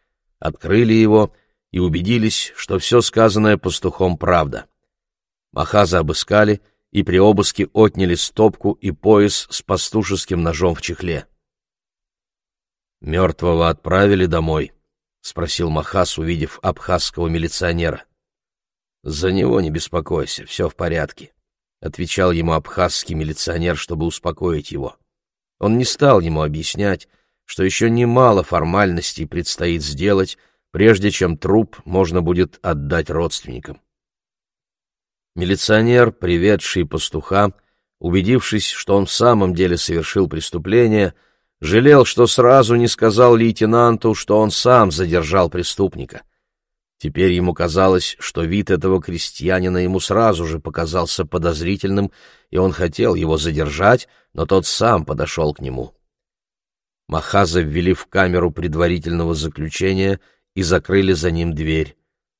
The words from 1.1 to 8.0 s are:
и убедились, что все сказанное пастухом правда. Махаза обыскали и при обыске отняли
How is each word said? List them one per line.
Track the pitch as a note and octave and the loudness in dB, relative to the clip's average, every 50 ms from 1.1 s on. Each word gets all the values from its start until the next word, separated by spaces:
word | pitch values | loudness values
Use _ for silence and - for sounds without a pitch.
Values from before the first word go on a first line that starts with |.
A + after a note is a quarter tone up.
| G#2+ A2 G#2+ G2 - _ _ _ _ _ _ _ - | 4 4 4 2 -2 _ _ _ _ _ _ _ -4
и | F2+ | -2
убедились, | F2+ F2+ D#2 F2 F2 G2+ A#2+ A#2 G#2+ A2 - - - - - | -2 0 0 -2 -2 -2 0 0 0 0 -2 -2 -6 -8 -10
что | - - - F#2+ F#2 | -12 -8 -6 -4 -4
все | - - A#2+ A#2+ | 0 2 2 2
сказанное | A2+ - - A2+ A2+ A2+ F#2+ G#2+ G#2+ G#2+ G#2 | 2 2 2 2 2 4 4 2 2 2 2
пастухом | F#2 - F#2 - - - F2+ - - F#2 F2+ F2 | 2 0 -4 -4 -4 -4 -6 -2 -2 -2 -2 -2
правда. | D2+ - F2 F2 E2+ D#2 C#2 A#1+ A1 - _ _ _ _ _ _ _ _ _ _ _ _ _ _ _ _ _ | -2 0 0 2 2 0 -2 -6 -10 -14 _ _ _ _ _ _ _ _ _ _ _ _ _ _ _ _ _
Махаза | _ - E2 - - G#2 G#2 E2 F2+ F2 | _ -6 -6 0 2 2 2 2 2 0
обыскали | D#2+ D2 D#2+ - - - G#2 G#2 G#2+ G#2+ G#2 G2 - _ _ _ _ _ | 0 -2 -4 -6 -4 0 2 2 4 2 0 -2 -6 _ _ _ _ _
и | - G2 F#2+ | -4 -4 -2
при | - F2 F2+ | 0 2 4
обыске | G2 G#2+ G#2 G2 G2 - - - F#2+ - - | 6 6 6 4 2 0 -2 -2 -4 -2 2
отняли | G#2 A2 G2+ - - | 2 2 2 2 0